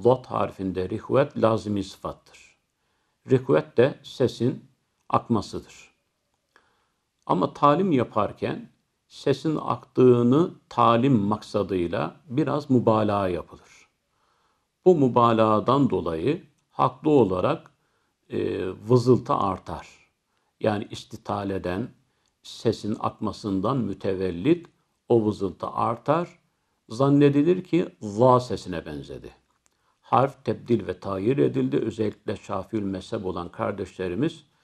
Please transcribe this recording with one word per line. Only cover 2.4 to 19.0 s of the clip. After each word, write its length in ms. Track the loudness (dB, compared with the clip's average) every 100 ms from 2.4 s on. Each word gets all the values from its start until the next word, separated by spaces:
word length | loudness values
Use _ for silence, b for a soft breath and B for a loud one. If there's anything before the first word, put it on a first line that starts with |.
| _ _ _ _ _ _ _ _ 0
Rihvet 460 | 0 2 0 2 2
de 220 | 2 0
sesin 600 | -12 -2 -2 0 -2 -4 -10 _ _ _ -2
akmasıdır. 840 | -2 0 -2 -4 -12 -16 -20 -20 _ _ _ _ _ _ _ _ _ _ _ _ _ -4
Ama 280 | -2 -2
talim 380 | 2 4 4 2
yaparken 800 | 0 0 -2 -4 -4 -8 -8 -12 _ _ _ _
sesin 480 | -6 -2 -2 -2 -4
aktığını 920 | -4 -6 -4 4 6 6 4 4 2 -4 -8
talim 500 | 2 4 4 4 2
maksadıyla 1000 | 2 -2 -4 -4 -2 -2 -2 -4 -6 -10 -8
biraz 440 | -4 -2 -4 0
mübalağa 580 | 2 4 2 2 0 -2
yapılır. 600 | -4 -8 -18 _ -20 _ _ _ _ _ _ _ _ _ _
Bu 100 | 4
mübalağadan 960 | 4 4 4 4 4 4 2 2 2 2
dolayı 560 | 0 -4 -4 -2 -4 -8 _ _
haklı 400 | -2 -2 -2 2
olarak, 600 | 4 4 2 -2 -4 -10 _ _ _ _ _ _
e, 380 | -6 -4 -4 -8
vızıltı 680 | -8 2 2